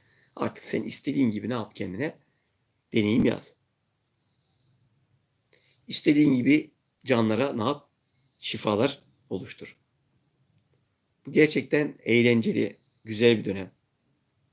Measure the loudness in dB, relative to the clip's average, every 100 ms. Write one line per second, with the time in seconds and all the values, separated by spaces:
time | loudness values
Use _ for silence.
0 | _ _ _ -8 -8 -8 -8 -8 -8 -10
1 | -6 -2 0 -2 -6 -8 -8 -10 -10 -8
2 | -10 -10 _ _ _ _ _ _ _ -2
3 | 2 2 2 -2 -8 _ _ _ _ _
4 | _ _ _ _ _ _ _ _ _ _
5 | _ _ _ _ _ _ _ _ -12 -4
6 | 2 4 4 4 4 2 0 _ _ _
7 | 0 2 2 0 -2 -2 -4 -4 _ _
8 | _ _ _ _ -10 -6 -2 0 0 -2
9 | _ _ -12 -12 -12 -18 -20 -20 _ _
10 | _ _ _ _ _ _ _ _ _ _
11 | _ _ -4 2 2 2 -2 -2 -2 -6
12 | 2 4 6 4 2 -2 -2 -6 _ _
13 | -12 2 4 4 0 -8 -10 _ _ _
14 | _ _ _ _ _